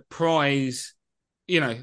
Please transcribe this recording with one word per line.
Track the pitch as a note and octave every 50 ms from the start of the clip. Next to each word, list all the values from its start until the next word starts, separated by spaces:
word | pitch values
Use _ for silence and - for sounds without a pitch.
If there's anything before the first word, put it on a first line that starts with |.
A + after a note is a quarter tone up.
| - -
prize, | - - E3 E3 E3 D#3 C#3+ C#3+ C#3 C#3 C3+ C3 B2 - - - - _ _ _ _ _ _ _ _ _ _
you | - F#3 E3
know, | D3 B2 A2+ A#2+